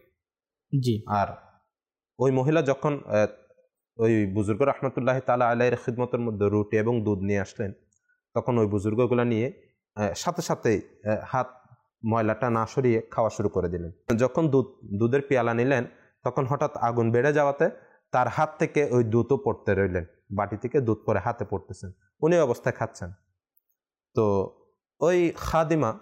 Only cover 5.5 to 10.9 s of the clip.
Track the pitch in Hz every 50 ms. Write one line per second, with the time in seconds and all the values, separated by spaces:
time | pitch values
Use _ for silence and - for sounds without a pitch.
5.5 | 120 117 120 123 120 117 - - 117 120 123 120 127 117 120 117 107 98 101 101
6.5 | 101 107 104 - - 110 107 117 123 117 107 104 104 92 95 101 101 101 95 -
7.5 | - - 113 95 - _ _ _ _ _ _ _ _ _ _ _ - 117 - -
8.5 | 123 117 110 101 104 104 92 107 107 113 127 110 123 120 120 120 117 107 117 139
9.5 | 190 - _ _ _ _ _ _ - - 104 98 - - - 180 165 - 170 -
10.5 | - - - 127 107 85 - -